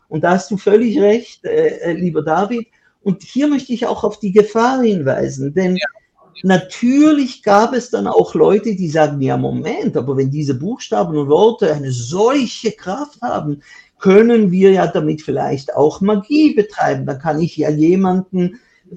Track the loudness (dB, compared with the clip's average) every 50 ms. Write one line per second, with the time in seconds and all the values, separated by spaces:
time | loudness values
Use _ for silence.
0 | _ -10 -6 -2 0 0 0 0 -2 -4 -8 -4 0 2 2 2 2 2 0 2
1 | 2 2 2 0 -2 -8 -16 -14 -8 -4 -2 0 0 0 -2 -4 -6 -6 -4 -4
2 | -4 -4 -4 -4 -2 -2 -2 -2 -2 -2 -4 -6 -8 -10 _ _ _ _ _ _
3 | -6 -4 -4 -4 -8 -8 -4 -2 0 0 0 -2 -4 -6 -6 -4 -4 -4 -4 -4
4 | -4 -4 -4 -6 -6 2 4 4 4 4 2 0 0 0 2 0 0 0 0 0
5 | 0 -2 -2 -2 -4 -4 -6 -6 -8 -4 -2 -2 0 0 -2 -2 -4 -8 -10 _
6 | _ _ _ _ _ _ _ -4 0 2 2 2 0 -4 -8 -4 0 2 4 4
7 | 4 4 4 2 0 -2 -6 -6 0 2 4 4 4 2 0 -4 -4 -4 -4 -4
8 | -2 0 2 2 2 2 2 2 4 4 4 2 0 -2 -4 -4 -4 -2 0 0
9 | 0 0 0 -2 -2 -2 -2 -2 -2 -4 -4 -6 -6 -6 -6 -4 -4 -4 -2 -2
10 | -4 -2 -2 -2 -2 -2 -2 -4 -2 -4 -4 -4 -4 -6 -8 -8 -8 -4 -4 -2
11 | -2 -2 -2 -2 0 2 4 4 4 4 2 2 0 -2 -2 -2 -4 -6 -6 -6
12 | -6 -6 -2 0 0 2 2 0 -2 -4 -6 -6 -6 -6 -6 -8 -8 -8 -8 -8
13 | -8 -12 _ _ -8 -6 -6 -4 -4 -6 -8 -8 -12 -18 -20 -20 -20 _ _ _
14 | 2 4 6 6 6 6 4 4 2 2 2 4 4 4 4 4 2 0 -2 -2
15 | -2 -2 -4 -6 -6 -6 -4 -4 -4 -4 -6 -6 -8 -6 0 2 2 2 0 0
16 | 0 0 0 0 -2 0 2 2 2 2 2 0 -2 -2 -2 -4 -2 -2 -2 -4
17 | -6 -6 -8 -6 -4 -4 -2 -2 -2 -2 -2 -2 -2 -2 0 2 2 2 4 2
18 | 2 2 0 0 -2 -2 -2 -2 -2 -2 -4 -10 _ _ _ _ _ _ -20